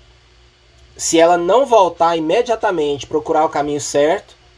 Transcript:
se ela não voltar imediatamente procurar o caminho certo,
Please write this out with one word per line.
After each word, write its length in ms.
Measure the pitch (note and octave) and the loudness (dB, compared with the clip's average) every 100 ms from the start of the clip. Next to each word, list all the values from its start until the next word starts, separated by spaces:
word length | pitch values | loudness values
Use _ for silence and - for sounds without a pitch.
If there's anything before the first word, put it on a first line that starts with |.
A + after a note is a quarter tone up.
| _ _ _ _ _ _ _ _ _ - | _ _ _ _ _ _ _ _ _ -10
se 240 | - E3 | -2 2
ela 160 | E3 F3 | 4 4
não 300 | F3 A#3 C4 | 2 0 4
voltar 500 | A3 F3 - E3 E3+ | 2 2 0 -2 0
imediatamente 920 | D#3 G#3 A#3+ A3 G#3+ E3+ D3 C#3 - | 0 0 0 -2 -2 -2 -4 -6 -6
procurar 380 | D#3 D#3+ D#3 | -6 -2 0
o 40 | D#3+ | 0
caminho 320 | D#3 D3 D3 | -2 -4 -6
certo, 540 | - C#3+ D3+ G3 - _ _ | -4 0 0 0 -6 _ _